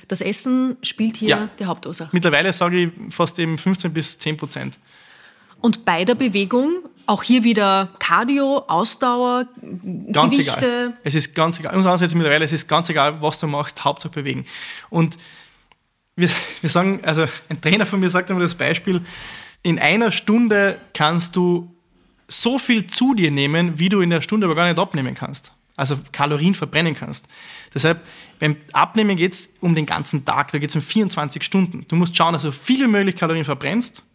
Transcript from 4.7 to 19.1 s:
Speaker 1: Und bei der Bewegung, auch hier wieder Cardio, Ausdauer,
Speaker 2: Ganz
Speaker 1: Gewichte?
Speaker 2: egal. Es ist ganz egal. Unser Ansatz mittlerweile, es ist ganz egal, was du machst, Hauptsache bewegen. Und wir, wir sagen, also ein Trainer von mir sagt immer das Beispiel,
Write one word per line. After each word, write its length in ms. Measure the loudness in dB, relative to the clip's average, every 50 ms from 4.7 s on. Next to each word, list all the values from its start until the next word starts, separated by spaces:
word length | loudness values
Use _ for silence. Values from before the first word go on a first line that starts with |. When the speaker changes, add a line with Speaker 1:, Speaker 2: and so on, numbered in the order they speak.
| -12 -16 _ _ _ -20 -20 -20 -20 -20 -20 -20 _ _ _ _ _ _
Speaker 1:
Und 240 | 0 2 2 2 0
bei 200 | 0 0 2 2
der 120 | 0 0
Bewegung, 560 | 2 0 0 2 0 0 2 2 0 2 2 0 -2 -6 -10 _ _ -2
auch 160 | -2 -2 0
hier 220 | 2 2 4 4 4
wieder 460 | 4 4 4 4 4 4 4 2 -2 -6 -6
Cardio, 640 | 0 2 2 2 2 2 0 2 2 2 0 0 0
Ausdauer, 800 | 0 0 0 0 0 -2 -2 -2 -2 0 0 0 0 0 -2 -4 -6 -10 -20 -18 -16 -14 -12 -10 -10 -10 -8 -6 -2
Speaker 2:
Ganz 220 | 2 4 4 4 4
Speaker 1:
Gewichte? 300 | 2 2 0 0 0 0
Speaker 2:
egal. 300 | 0 0 -2 -4 -6 -6 -6 -4
Es 100 | -2 0
ist 200 | 0 0 0 0
ganz 260 | 0 0 0 0 -4
egal. 160 | -6 -2 0
Unser 160 | 2 4 4
Ansatz 200 | 4 2 2 2
mittlerweile, 320 | 2 2 4 4 4 4 2
es 80 | 0
ist 140 | -2 -4 -2
ganz 220 | 0 0 0 0 0
egal, 320 | 0 2 2 2 0 -2
was 160 | -4 -4 -4 -2
du 80 | -4
machst, 380 | -4 -4 -4 -6 -6 -6 -4 -4
Hauptsache 280 | -4 -4 -4 -8 -10
bewegen. 320 | -8 -8 -6 -4 -6 -6 -8 -12 -14 -16 -14 -14 -16 -16 -10 -4
Und 260 | 0 2 2 0 0 -6 -18 -20 -20 -20 -20 _ _ _ _ _ _ _ _ _ _ _ _ _ -2 0
wir, 100 | 0 0 0 -2 -6 -10 -10 -4
wir 80 | -2 0
sagen, 300 | 2 2 2 2 0 -2
also 240 | -2 -2 0 0 0 -2 -2 -8 -12 -12
ein 120 | -8 -4
Trainer 240 | 0 2 2 2 2
von 160 | 0 0 0
mir 80 | 0 2
sagt 220 | 2 0 0 0
immer 100 | -2 0
das 140 | 0 -2 -2
Beispiel, 480 | -2 -2 -2 -2 -2 -2 -2 -2 -2 -4 -6